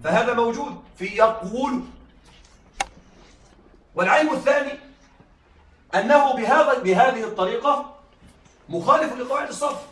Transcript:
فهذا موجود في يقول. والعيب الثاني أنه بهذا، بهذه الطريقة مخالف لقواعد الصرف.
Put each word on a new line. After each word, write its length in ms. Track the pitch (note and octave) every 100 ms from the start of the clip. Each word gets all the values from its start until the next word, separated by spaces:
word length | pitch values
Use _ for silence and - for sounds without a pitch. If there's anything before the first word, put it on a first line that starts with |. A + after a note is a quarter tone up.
فهذا 300 | - A3 A#3
موجود 480 | A#3 A#3 B3+ C#4+ - - -
في 60 |
يقول. 760 | F#3+ G#3 A3 A3+ F#3 A#3 C#4 C4 - - - _ _ - - _ _ - - - _ - - _ _ _ _ _ _
والعيب 380 | - F3+ D4 D#4
الثاني 460 | - C#4 C#4+ C4+ - - - _ _ _ _ _ _ _ _ _
أنه 380 | F#3+ A3 D4 C#4+ B3+
بهذا، 420 | A3+ D4+ D4+ E3
بهذه 460 | F#3 F#3 C4 A3+
الطريقة 720 | A3 - F#3 - C#4+ C#4+ - - _ _ - _ _ _ -
مخالف 440 | F3 G#3+ D#4 D#4 B3
لقواعد 300 | B3 C4+ D4+
الصرف. 300 | D4+ C#4+ C#4 -